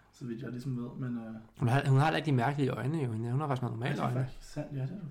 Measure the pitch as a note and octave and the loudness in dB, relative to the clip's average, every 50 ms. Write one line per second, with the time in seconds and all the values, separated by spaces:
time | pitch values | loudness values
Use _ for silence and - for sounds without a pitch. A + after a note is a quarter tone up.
0 | - _ _ - C#3 A#2+ A2+ A#2+ C3+ A#2 B2 A#2+ B2 C#3 B2+ A#2+ A#2+ C3 - - | -20 _ _ -12 -8 -8 -8 -6 -8 -8 -8 -6 -4 -4 -4 -4 -4 -6 -6 -6
1 | C3 B2 A#2+ A#2 A2+ A2 A2+ A2 - - - - - A#2 B2 C#3 - C3+ C3+ C3+ | -4 -4 -4 -4 -6 -8 -10 -12 -14 -14 -4 0 2 4 4 4 6 6 6 8
2 | D3 D#3+ E3 D#3+ D3 D#3 C#3 B2 A#2 C#3 C#3+ D3 C#3 B2 - A2+ A#2 C3 D#3+ E3 | 6 6 4 2 2 4 4 4 4 2 2 2 2 2 2 0 -2 0 0 0
3 | C#3 A#2+ A2 A2 A#2 A#2+ B2 C#3 D#3 C#3+ C3+ B2 B2 A#2 A#2 A2+ A#2+ C#3+ C#3+ C#3 | 0 -2 -2 -2 -2 0 0 0 2 0 0 0 0 -2 -2 -2 -2 -2 -2 0
4 | C#3 C3 B2 C3 C3 - - - - - - D3 D3 - C#3+ C3+ C3 C3 F3+ G#3 | 0 0 0 0 -2 -2 -4 -12 -14 -10 -8 -8 -8 -6 -4 -4 -4 -4 -6 -8
5 | E3+ C3+ | -10 -12